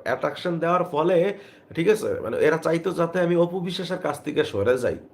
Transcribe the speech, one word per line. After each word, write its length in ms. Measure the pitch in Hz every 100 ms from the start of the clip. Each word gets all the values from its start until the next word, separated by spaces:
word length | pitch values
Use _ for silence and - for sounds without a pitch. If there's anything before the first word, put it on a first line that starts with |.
অ্যাট্রাকশন 540 | - 131 147 - 180 170
দেওয়ার 260 | 165 185
ফলে, 540 | - 147 170 175 196 202 - - -
ঠিক 140 | 160 175
আছে, 320 | 214 107 -
মানে 160 | 95 120
এরা 200 | 147 160
চাইতো 340 | 160 165 180
যাতে 300 | 165 165 180
আমি 160 | 175 170
অপু 240 | 170 185
বিশ্বাসের 380 | 180 180 175 180
কাছ 240 | 147 143
থেকে 220 | 156 147
সরে 340 | 151 101 107 127
যাই, 180 | 110 80 -